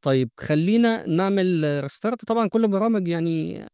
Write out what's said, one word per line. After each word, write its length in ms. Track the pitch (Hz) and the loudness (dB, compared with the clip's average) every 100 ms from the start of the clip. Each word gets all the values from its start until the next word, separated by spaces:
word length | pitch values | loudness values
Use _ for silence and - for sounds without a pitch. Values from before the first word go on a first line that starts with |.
طيب، 280 | 143 135 123 - | 2 0 0 -6
خلينا 680 | - 151 170 220 233 226 - | -2 0 2 4 2 0 0
نعمل 720 | 165 190 196 185 175 151 143 | 0 2 2 2 2 0 -2
ريستارت. 420 | 139 - 214 233 - | -2 -4 -4 -4 -2
طبعًا 220 | 226 220 | -2 0
كل 160 | 226 | 2
البرامج 440 | 226 196 220 220 180 | 2 2 2 0 0
يعني 600 | 170 165 165 160 - - | -2 0 -2 -4 -8 -14